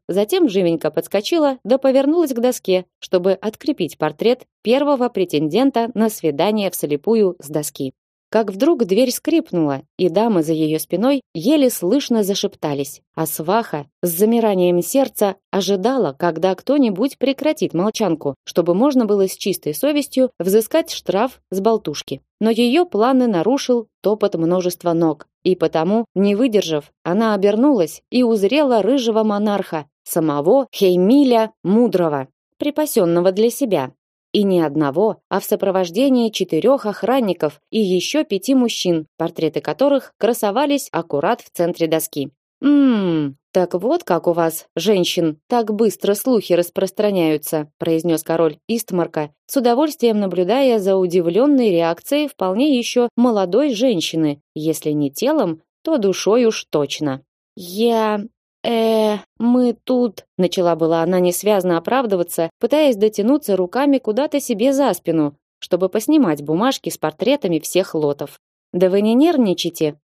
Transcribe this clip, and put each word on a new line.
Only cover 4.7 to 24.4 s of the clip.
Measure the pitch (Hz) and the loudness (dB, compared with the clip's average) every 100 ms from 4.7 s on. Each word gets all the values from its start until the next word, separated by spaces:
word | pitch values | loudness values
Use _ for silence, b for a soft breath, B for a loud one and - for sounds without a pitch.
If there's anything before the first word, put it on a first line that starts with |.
| 262 294 269 247 | 0 2 0 -2
претендента | 190 175 147 151 185 269 233 233 | -2 -2 -2 0 2 2 0 -2
на | 202 220 | 0 -2
свидание | - 160 143 190 214 190 | 0 -4 0 0 0 -2
вслепую | - 156 147 202 226 190 175 | -4 -4 -4 0 2 2 -2
с | 143 | -6
доски, | 151 151 - 135 _ _ _ - | -6 -6 -8 -10 _ _ _ -4
как | 220 208 | -2 -2
вдруг | 190 294 294 185 | 0 0 2 0
дверь | 190 254 | 2 0
скрипнула, | - - 320 - 175 147 135 - - | -2 -2 -2 0 -2 -2 -4 -8 -4
и | 180 | 0
дамы | 180 233 185 | 0 2 0
за | 156 | 0
ее | 160 156 156 | -2 0 -2
спиной | - 175 247 277 _ 165 | -4 -2 0 -2 _ -4
еле | 190 311 254 | 0 2 2
слышно | - 175 277 - 226 | 0 -2 -2 0 0
зашептались. | 190 196 202 - 156 139 139 - _ | 0 -2 -4 -6 -6 -6 -8 -12 _
А | - 160 | -8 -6
сваха | - 160 220 - 151 143 - | -6 -2 -2 -2 -10 -10 -6
с | 180 | -6
замиранием | 165 220 233 220 185 180 175 | 0 2 2 2 2 2 2
сердца | - 269 254 - 202 - - | 0 0 0 0 -2 -2 -6
ожидала, | 190 185 196 214 269 160 135 | -4 -2 -2 0 0 -2 -2
когда | 175 160 190 185 | -2 0 0 -2
кто-нибудь | - 285 240 180 269 - | -2 2 2 0 -4 -2
прекратит | 262 269 294 311 180 165 | -2 -2 -2 -2 -2 -2
молчанку, | 208 - 196 156 143 131 | -2 -2 -2 -2 -4 -8
чтобы | - - 170 | -6 -2 0
можно | 180 285 262 214 | 2 2 2 2
было | 208 190 | 0 0
с | - | -2
чистой | 202 175 151 156 | -6 -4 -6 -4
совестью | 285 294 262 262 254 - | -2 -2 -2 0 -2 -2
взыскать | 180 214 226 - - | 0 2 2 -2 -2
штраф | - - 185 254 - - | -8 -4 -2 -2 -6 -10
с | 190 | -2
болтушки. | 208 220 - 147 - - _ - | 0 0 -4 -10 -10 -14 _ -4
Но | 214 | -2
ее | 226 240 302 359 | 2 2 2 0
планы | 202 240 262 247 | 0 2 2 2
нарушил | 175 175 269 - 240 214 _ | 0 0 0 0 -2 -2 _
топот | 190 214 202 | -2 0 -2
множества | 170 | 0